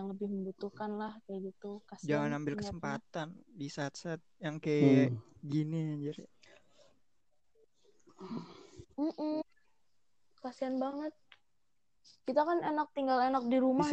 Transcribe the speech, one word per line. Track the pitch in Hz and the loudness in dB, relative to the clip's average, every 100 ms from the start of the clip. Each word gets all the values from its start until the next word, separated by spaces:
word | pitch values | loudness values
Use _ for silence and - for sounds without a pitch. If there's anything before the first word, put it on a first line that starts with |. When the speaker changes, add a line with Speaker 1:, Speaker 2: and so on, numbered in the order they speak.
Speaker 1:
yang | 196 | -4
lebih | 196 202 | -6 -4
membutuhkan | 196 190 - 202 - 214 208 | -4 -6 -8 -12 -8 -6 -6
lah, | 214 220 - | -8 -10 -10
kayak | 196 190 | -8 -8
gitu. | - 202 208 - | -10 -14 -14 -16
Kasian | 196 147 | -10 -2
Speaker 2:
Jangan | 147 147 147 | 0 0 -2
ambil | 151 208 | -4 -4
Speaker 1:
niatnya. | 202 | -6
Speaker 2:
kesempatan | 175 147 135 - 175 156 185 - | -6 -6 -6 -8 -8 -8 -12 -20
di | 220 143 | -12 -10
saat-saat | - 143 - 175 165 _ _ | -6 -6 -6 -8 -8 _ _
yang | 165 156 | -8 -4
kayak | 160 147 139 131 127 | 0 6 8 8 6
Speaker 3:
Hmm. | 117 - - 147 | 0 -10 -16 -2
Speaker 2:
gini, | 151 151 160 156 | -2 0 -2 -2
anjir. | 151 143 156 - _ - - _ _ - _ _ _ _ _ _ _ _ _ - _ - - 190 226 170 - - - - - | -4 -6 -8 -16 _ -20 -20 _ _ -20 _ _ _ _ _ _ _ _ _ -20 _ -20 -16 -10 -10 -10 -20 -20 -20 -12 -2
Speaker 1:
Mm-mm. | 311 - 302 311 - - _ _ _ _ _ _ _ _ | -2 0 -2 -2 -6 -14 _ _ _ _ _ _ _ _
Kasian | 254 - 262 262 | -12 -4 -2 0
banget. | 262 285 311 - _ - _ _ _ _ _ _ - - - | -2 -4 -8 -10 _ -20 _ _ _ _ _ _ -20 -8 2
Kita | 262 | 2
kan | 302 349 302 | 4 2 2
enak, | 302 294 285 | 0 -2 -2
tinggal | 269 262 | 2 4
enak | 254 269 240 | 4 2 4
di | 262 | 4
rumah | 262 262 294 | 6 4 6